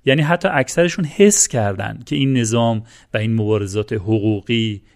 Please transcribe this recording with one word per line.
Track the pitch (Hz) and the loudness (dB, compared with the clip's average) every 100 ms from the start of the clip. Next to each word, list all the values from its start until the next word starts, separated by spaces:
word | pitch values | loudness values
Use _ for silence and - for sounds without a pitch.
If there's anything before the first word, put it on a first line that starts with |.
| 135 | 0
یعنی | 143 | 2
حتی | 151 175 - | 2 0 0
اکثرشون | 143 131 - 175 185 151 | -2 -2 0 0 0 -4
حس | - 202 202 - | 4 4 4 0
کردن | 123 101 98 107 107 113 | 0 -2 -2 -8 -10 -6
که | 147 | -2
این | 135 131 | 0 2
نظام | 110 117 117 110 113 - _ | 0 2 0 -2 -6 -20 _
و | 110 | -4
این | 110 | 0
مبارزات | 113 107 107 98 104 104 | 0 0 0 -2 -4 -4
حقوقی، | 110 98 110 107 104 - 117 113 101 _ | -4 0 0 0 -2 -2 -2 -2 -6 _